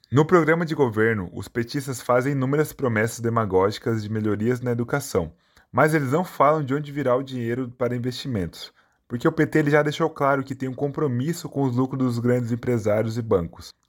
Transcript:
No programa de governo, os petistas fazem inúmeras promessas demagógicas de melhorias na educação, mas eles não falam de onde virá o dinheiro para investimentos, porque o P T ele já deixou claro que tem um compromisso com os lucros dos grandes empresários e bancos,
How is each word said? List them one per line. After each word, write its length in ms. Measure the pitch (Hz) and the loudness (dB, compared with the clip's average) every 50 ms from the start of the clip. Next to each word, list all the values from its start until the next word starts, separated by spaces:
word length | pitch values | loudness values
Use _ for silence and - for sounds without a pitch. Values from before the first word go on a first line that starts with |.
| _ - | _ 0
No 140 | 113 139 156 | 2 2 4
programa 400 | 156 190 175 156 151 165 170 175 | 6 6 6 6 6 4 2 0
de 80 | 151 160 | 0 2
governo, 560 | 143 139 120 101 107 110 113 113 104 90 - | 2 2 2 4 4 2 2 2 0 -4 -6
os 160 | - 98 101 | -8 -12 -12
petistas 540 | - - 120 117 - - 143 127 143 127 - | -6 -4 -4 -4 -4 -4 -6 -6 -6 -8 -4
fazem 300 | - - 120 127 127 143 | 0 2 2 2 2 2
inúmeras 420 | 147 135 127 131 143 151 151 - - | 0 0 0 0 0 0 0 -2 -4
promessas 460 | - 139 120 110 107 110 113 - - | -4 -2 0 2 2 0 0 -2 -2
demagógicas 840 | 113 117 117 117 110 95 92 92 95 104 110 - - 120 113 110 | -2 -2 0 0 0 2 4 4 4 2 0 -2 -2 -2 -2 -2
de 80 | 104 104 | -2 -4
melhorias 520 | 110 107 107 107 104 104 107 120 127 120 | -4 -2 0 0 0 0 0 0 -2 -2
na 100 | 120 123 | -2 -4
educação, 600 | 120 117 120 - 147 139 - - - 95 82 76 - _ _ _ _ _ _ _ | -2 -2 -2 -2 -4 -4 -2 -2 -2 -2 -2 -4 -8 _ _ _ _ _ _ _
mas 220 | - 117 147 156 156 | 2 2 4 4 4
eles 180 | 156 139 123 | 2 0 0
não 140 | 135 170 185 | 0 0 -2
falam 380 | - - - 139 143 156 160 147 | -2 0 2 4 4 4 2 0
de 100 | 123 135 | -2 -2
onde 180 | 147 147 143 | -4 -4 -6
virá 240 | 139 147 139 127 123 | -6 -2 0 0 0
o 60 | 131 | 0
dinheiro 500 | 139 135 131 123 117 113 120 127 131 120 123 | 0 -4 -6 -6 -4 -4 -4 -4 -6 -6 -4
para 180 | - 123 120 123 | -4 -2 -2 -2
investimentos, 760 | 123 117 127 120 - - 139 120 98 87 80 - - - - _ _ _ _ _ _ _ | -2 -4 -6 -6 -6 -6 -4 -4 -4 -4 -4 -8 -12 -18 -20 _ _ _ _ _ _ _
porque 200 | - 117 120 - | -10 -4 0 0
o 40 | 165 | 0
P 140 | 160 - 151 | 2 0 0
T 140 | - - 156 | 2 2 2
ele 100 | 151 147 | 4 4
já 140 | 147 151 147 | 4 4 4
deixou 260 | 151 147 - 165 156 | 2 0 -2 -2 -2
claro 340 | 160 - 143 139 143 135 135 | -2 0 2 2 2 0 -2
que 120 | - 135 | -4 -8
tem 120 | 123 131 | -8 -8
um 60 | 131 123 | -8 -6
compromisso 760 | - 143 143 135 156 156 135 123 120 131 160 165 170 - | -4 -6 -4 -4 -2 -2 -2 -2 -2 -2 -4 -4 -6 -8
com 140 | 143 - 139 | -8 -4 -2
os 140 | 139 131 120 | 0 0 2
lucros 280 | 123 131 131 147 131 131 | 0 0 0 0 -2 -2
dos 140 | 127 120 | 0 0
grandes 340 | 117 117 120 123 123 120 113 | 0 0 2 2 0 0 -2
empresários 640 | 123 117 - 123 120 113 101 107 104 107 110 113 110 | -4 -4 -2 0 0 0 2 2 2 2 0 -2 -4
e 60 | 123 | -4
bancos, 500 | 117 117 104 90 85 82 - - - - - _ _ | 0 2 2 2 0 -2 -8 -14 -20 -20 -20 _ _